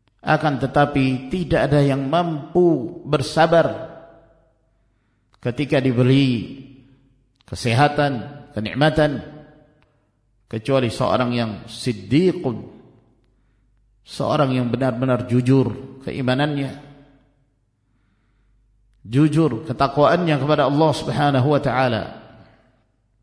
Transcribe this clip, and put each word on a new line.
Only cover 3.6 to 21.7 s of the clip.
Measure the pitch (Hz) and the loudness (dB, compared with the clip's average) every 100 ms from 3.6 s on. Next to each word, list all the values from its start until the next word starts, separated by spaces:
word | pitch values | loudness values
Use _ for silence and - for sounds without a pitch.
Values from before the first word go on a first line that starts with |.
| 143 - - - - - _ _ _ _ _ _ _ _ _ _ _ _ | 2 -2 -12 -16 -20 -20 _ _ _ _ _ _ _ _ _ _ _ _
ketika | 123 120 143 147 | -8 -6 -2 0
diberi | 131 120 123 135 135 117 80 - - - _ _ _ _ _ _ | 2 2 4 4 4 0 -6 -12 -18 -20 _ _ _ _ _ _
kesehatan, | _ - 120 113 143 147 143 127 95 - - 107 | _ -8 -2 2 2 2 -2 -2 -8 -16 -14 -10
kenikmatan, | 107 110 151 151 151 127 - - - - _ _ _ _ _ _ _ _ _ | -6 0 2 2 0 -2 -10 -16 -20 -20 _ _ _ _ _ _ _ _ _
kecuali | 113 113 135 120 | -8 -2 0 0
seorang | - 120 107 123 120 | 0 0 0 0 -2
yang | 110 101 - | -4 -8 -14
siddiqun, | - 127 104 98 135 180 - 139 104 - - - _ _ _ _ _ _ _ _ _ _ _ - | -8 -6 -6 0 2 2 0 -4 -8 -12 -20 -20 _ _ _ _ _ _ _ _ _ _ _ -14
seorang | - 107 151 135 127 | -6 -2 0 0 0
yang | 120 | -2
benar-benar | 120 131 120 131 120 104 | -2 -2 -2 0 0 0
jujur | 120 123 135 117 107 - - - | 0 4 4 2 -2 -12 -14 -10
keimanannya, | 85 127 127 151 143 135 101 - - - _ _ _ _ _ _ _ _ _ _ _ _ _ _ _ _ _ _ _ | -4 -2 0 0 -2 -6 -10 -18 -20 -20 _ _ _ _ _ _ _ _ _ _ _ _ _ _ _ _ _ _ _
jujur | 101 123 156 147 156 110 - | -4 2 4 4 0 -2 -6
ketakwaannya | 117 135 143 147 175 175 147 | -2 0 2 4 4 2 0
kepada | 143 151 | 2 2
Allah | 135 143 156 156 | 2 2 2 0
Subhanahu | - - 147 135 131 | -4 -2 0 2 2
wa | 143 | 2
taala. | 143 | 0